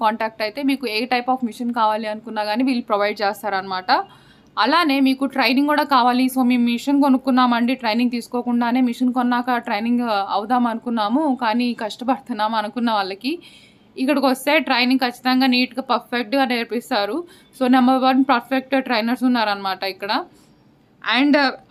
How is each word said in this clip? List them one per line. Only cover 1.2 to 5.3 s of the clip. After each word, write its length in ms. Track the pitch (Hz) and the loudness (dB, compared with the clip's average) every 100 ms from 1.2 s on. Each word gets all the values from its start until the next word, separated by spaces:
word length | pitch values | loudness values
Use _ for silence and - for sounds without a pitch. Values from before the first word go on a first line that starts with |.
| 247 | 0
of 80 | 254 233 | -2 -2
machine 240 | 214 240 240 | -6 -6 0
కావాలి 260 | 220 214 220 | 0 0 -4
అనుకున్నా 300 | 214 226 220 208 | -8 -8 -6 -4
కానీ 120 | 214 262 | 0 0
వీళ్ళు 160 | 240 233 | 0 0
ప్రొవైడ్ 280 | 208 208 214 202 | 0 0 0 -2
చేస్తారనమాట. 680 | 208 214 190 190 185 185 285 392 - - - _ - | -2 -4 -4 -4 -8 0 0 0 -14 -20 -20 _ -2
అలానే 340 | 220 320 339 269 269 | 2 2 2 2 2
మీకు 160 | 269 269 | 2 -2